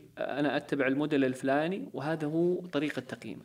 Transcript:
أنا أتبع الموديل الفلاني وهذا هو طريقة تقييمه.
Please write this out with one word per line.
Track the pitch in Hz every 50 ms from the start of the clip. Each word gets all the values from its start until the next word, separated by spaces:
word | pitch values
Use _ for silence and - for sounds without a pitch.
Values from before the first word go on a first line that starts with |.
| - - - -
أنا | - - 120 139 147 139 120
أتبع | 147 - - 147 139 127
الموديل | 131 135 143 151 147 151 139 135
الفلاني | 131 127 - - 135 135 147 156 180 196 214 - -
وهذا | - 135 135 151 165 160 156
هو | 147 156 165 175 175 180 180 180
طريقة | 175 - 143 139 147 - 131
تقييمه. | 123 - 117 - - 110 - -